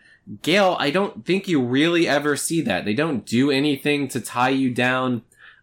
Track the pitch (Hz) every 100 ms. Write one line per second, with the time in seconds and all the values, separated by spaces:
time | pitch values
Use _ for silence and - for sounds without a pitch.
0 | _ _ - 107 - 185 190 175 143 160
1 | 202 - - 185 196 156 123 127 160 170
2 | 120 143 147 139 - 165 131 90 101 107
3 | 160 131 - 113 139 135 147 139 151 143
4 | 135 127 - 120 127 135 131 123 127 127
5 | 127 120 - _ - -